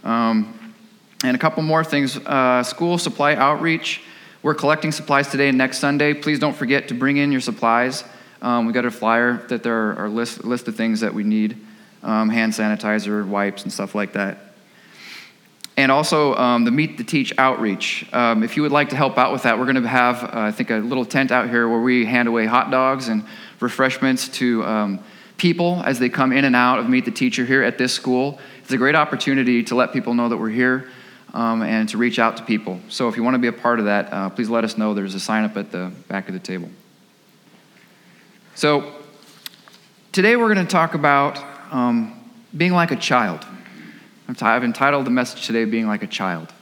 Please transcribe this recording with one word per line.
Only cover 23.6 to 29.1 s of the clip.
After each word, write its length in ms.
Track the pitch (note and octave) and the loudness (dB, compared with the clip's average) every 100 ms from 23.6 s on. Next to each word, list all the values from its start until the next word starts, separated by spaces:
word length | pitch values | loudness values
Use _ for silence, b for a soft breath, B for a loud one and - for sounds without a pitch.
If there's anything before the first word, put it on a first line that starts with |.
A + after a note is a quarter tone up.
refreshments 680 | B2 - C3 B2+ C3+ B2+ - | -6 0 0 0 0 0 -4
to, 340 | - B2 A2+ | -2 0 0
um, 340 | G#2 A2 G#2 F#2+ B B B - | 0 -2 -2 -4 B B B -2
people 440 | F3 E3+ F3 F3+ - | 0 2 0 0 -2
as 140 | B2 | 0
they 80 | B2 | -2
come 240 | B2+ C3 | 2 2
in 120 | C3 | 2
and 120 | C#3 B2 | 4 4
out 240 | B2 B2+ | 4 2
of 80 | A#2 | 2
Meet 160 | B2+ | 0
the 80 | B2 | 0
Teacher 320 | G#2+ B2+ A#2+ | -2 -2 0
here 180 | B2 C3+ | 2 2
at 160 | A#2+ - | 2 0
this 140 | B2+ | -2
school. 480 | - C3 B2+ C#3 C#3+ B B | -2 -2 0 0 -6 B B
It's 120 | - | -4
a 40 | C3 | 0
great 200 | C3 D#3 | 4 4
opportunity 680 | D3+ | 2